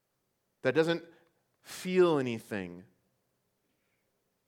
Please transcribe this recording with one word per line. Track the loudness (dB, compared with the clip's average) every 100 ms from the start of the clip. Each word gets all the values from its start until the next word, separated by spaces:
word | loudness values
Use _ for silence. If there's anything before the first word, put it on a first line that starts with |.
| _ _ _ _ _ _
that | 0
doesn't | 2 2 -2 -6 -20 _ _ _ _
feel | -20 -12 0 4 4 4
anything. | 0 -6 -6 -8 -8 -12 -20 _ _ _ _ _ _ _ _ _ _ _ _ _ _ _